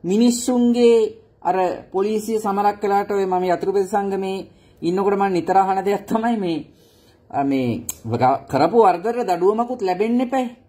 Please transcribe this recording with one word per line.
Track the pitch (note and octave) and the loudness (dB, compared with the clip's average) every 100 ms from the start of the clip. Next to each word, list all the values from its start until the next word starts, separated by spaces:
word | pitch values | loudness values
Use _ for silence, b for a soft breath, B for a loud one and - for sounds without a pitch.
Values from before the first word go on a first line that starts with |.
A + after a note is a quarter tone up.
මිනිස්සුන්ගේ | E3+ G#3 A#3+ A#3+ - B3 A#3+ A#3+ A#3+ A3+ G#3+ - _ _ | 0 2 2 2 -2 2 2 4 6 4 2 -6 _ _
අර | E3+ F#3 F#3 - - | -2 0 0 -4 -6
පොලිසිය | F#3+ G#3 G#3+ G#3+ A3 | -4 -2 -2 -2 -4
සමරක් | G#3+ G3 G#3 G#3 | -2 0 -2 0
වෙලාට | G3+ G3+ G3+ | 0 0 0
ඔය | G3+ | -2
මම | F#3+ F3+ | 0 0
යතුරු | F3+ E3+ F#3+ | 0 0 0
ප්‍රතිසංගමේ | G3 F#3 G#3+ G3 G3 F#3+ F#3+ - b b b | -2 0 -2 -2 -4 -4 -8 -12 b b b
ඉන්නකොට | E3 F#3 G3 G3 | -2 0 0 0
මම | G3 | 0
නිතර | F3+ E3 F#3+ | 0 2 2
අහන | F#3+ F#3+ | 2 0
දෙයක් | F#3+ G3+ | 0 -2
තමයි | - A3 A#3 A3+ | -2 -2 -2 -2
මේ, | F3+ D#3+ - b b b b b _ | -2 -4 -8 b b b b b _
අ, | - | -4
මේ | C#3 C3+ B2 A#2+ A#2+ - | 0 0 0 -2 -8 -12
වග-, | A2+ A#2+ B2+ C3+ - | -6 0 2 0 -2
කරපු | C3+ D#3+ A#3 | 0 2 4
වරදට | G#3 E3+ G#3 A#3 F#3+ | 4 2 -4 -4 -2
දඩුවමකුත් | F3 F#3 G#3+ A#3+ B3 | 0 2 0 -4 -4
ලැබෙන්න | F#3+ F3+ A3 A#3+ | -4 -2 0 0
එපා | B3 C4+ B3 - | 0 -2 -4 -10